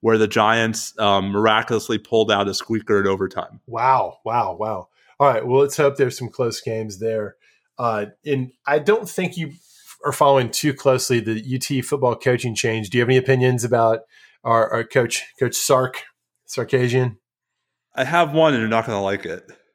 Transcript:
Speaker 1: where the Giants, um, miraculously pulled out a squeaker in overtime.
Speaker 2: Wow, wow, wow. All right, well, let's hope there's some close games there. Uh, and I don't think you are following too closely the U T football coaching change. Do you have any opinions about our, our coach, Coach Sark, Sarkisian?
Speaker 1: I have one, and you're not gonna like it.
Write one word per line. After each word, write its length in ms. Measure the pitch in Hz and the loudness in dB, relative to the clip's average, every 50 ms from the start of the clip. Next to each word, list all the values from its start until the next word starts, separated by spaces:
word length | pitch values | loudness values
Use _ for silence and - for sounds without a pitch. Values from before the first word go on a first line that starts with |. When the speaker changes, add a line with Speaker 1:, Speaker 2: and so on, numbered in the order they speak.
Speaker 1:
where 180 | - 113 113 107 | 0 2 2 4
the 100 | 107 104 | 2 2
Giants, 680 | - 113 107 107 113 117 113 113 110 - - - - - | 2 2 4 4 4 2 2 0 -2 -4 -8 -10 -6 -2
um, 300 | 107 101 101 98 95 98 | 0 2 2 2 0 -2
miraculously 680 | 98 104 110 110 107 113 113 - 117 104 - - 113 107 | -2 2 2 4 4 2 2 0 -2 -4 -2 -2 -4 -4
pulled 320 | - - 117 113 110 107 | -4 0 0 2 2 2
out 160 | 104 98 101 | 2 2 2
a 80 | 98 95 | -2 -2
squeaker 460 | - - - 113 107 - - 107 101 | -6 -6 -4 -6 -6 -2 0 0 2
in 80 | 101 98 | 2 2
overtime. 520 | 98 95 98 92 - 98 82 - - - _ | 0 0 -2 -6 -4 -8 -10 -10 -14 -20 _
Speaker 2:
Wow, 520 | - 113 113 123 131 131 123 98 82 - _ - | -10 -6 -2 2 2 2 2 0 -2 -6 _ -8
wow, 320 | 110 113 120 107 95 85 | -4 -2 -2 -2 -2 -4
wow. 320 | 85 110 110 107 92 90 _ _ _ _ _ _ - | -6 -4 -4 -4 -6 -10 _ _ _ _ _ _ 2
All 80 | 143 | 2
right, 180 | 139 120 110 113 | 2 2 2 0
well, 180 | 123 127 135 143 | 2 2 2 2
let's 140 | 139 - | 2 2
hope 200 | - 147 143 139 | 0 0 0 2
there's 200 | - 135 123 - | 2 -2 -2 -2
some 120 | - 127 110 | -6 -12 -12
close 320 | - - 123 117 107 - | -4 -4 -4 -4 -4 -6
games 400 | - 120 110 110 110 107 95 90 | -8 -6 -6 -6 -6 -8 -10 -6
there. 340 | 110 113 110 110 104 98 - _ _ _ _ _ _ _ _ | -6 -4 -4 -4 -6 -8 -12 _ _ _ _ _ _ _ _
Uh, 300 | - 123 117 110 104 104 104 - _ - | -4 -4 -2 -2 -2 -6 -8 -12 _ -6
and 280 | 151 139 131 127 127 _ _ - | -4 -2 -2 -4 -8 _ _ -4
I 140 | 139 147 151 | -2 -2 0
don't 300 | 143 - 214 226 208 - | 2 2 0 0 0 -6
think 280 | - - - 131 - | -6 -6 -6 -6 -6
you 140 | 170 160 139 - - _ _ _ _ _ - - _ - | -8 -10 -10 -12 -18 _ _ _ _ _ -20 -20 _ -6
are 80 | 147 135 | -4 0
following 400 | - 151 139 139 135 123 113 - | 2 4 4 4 4 2 0 -4
too 200 | - - 151 135 | -2 -2 -2 -2
closely 460 | - - 139 127 120 - - 123 117 | 0 2 2 2 2 2 0 0 0
the 220 | 101 110 113 110 | 0 -2 -6 -6
U 180 | 113 131 127 131 | -6 -6 -6 -6
T 240 | - - 143 131 120 | -4 -4 -4 -4 -2
football 320 | - 147 135 127 123 113 | -4 -4 0 0 -2 -2
coaching 400 | - - 131 123 120 - 120 110 | 0 0 0 0 0 -2 -4 -4
change. 360 | - - 117 110 113 107 92 | -2 -2 -2 -2 -2 -4 -2
Do 80 | 120 120 | 0 0
you 40 | 120 | 2
have 60 | 120 | 4
any 80 | 131 | 2
opinions 480 | 127 127 131 135 127 127 127 127 120 117 | 2 4 2 2 2 4 2 2 0 0
about 380 | 117 123 117 113 113 110 110 - _ _ _ _ _ _ _ - | 0 2 2 4 2 2 0 -4 _ _ _ _ _ _ _ -2
our, 280 | 117 117 113 110 - - | 0 2 2 2 2 -2
our 120 | 113 113 | -4 -4
coach, 400 | - - 135 117 113 - - - - _ - | 0 0 0 0 0 -2 -6 -8 -10 _ -4
Coach 160 | 131 120 - | -4 -2 -2
Sark, 480 | - - - 139 127 131 123 - - - - _ _ _ _ _ _ _ - | -4 0 2 2 2 2 0 -6 -10 -16 -16 _ _ _ _ _ _ _ -12
Sarkisian? 680 | - 131 117 - - 127 123 120 120 131 127 123 104 _ _ _ _ _ _ _ _ _ _ _ _ _ _ _ - | -8 -8 -6 -2 0 0 0 2 2 0 0 0 -4 _ _ _ _ _ _ _ _ _ _ _ _ _ _ _ -6
Speaker 1:
I 80 | - 131 | -4 -4
have 280 | 135 165 175 170 147 147 | 0 2 2 2 2 4
one, 200 | 160 160 156 139 | 4 4 4 4
and 80 | 117 | 2
you're 80 | 110 110 | 0 0
not 180 | 113 113 110 | 0 0 0
gonna 160 | 127 107 98 98 | -2 -4 -4 -2
like 240 | 98 98 92 - | -4 -4 -4 -6
it. 160 | 82 85 90 _ _ - _ _ _ _ | -10 -10 -10 _ _ -20 _ _ _ _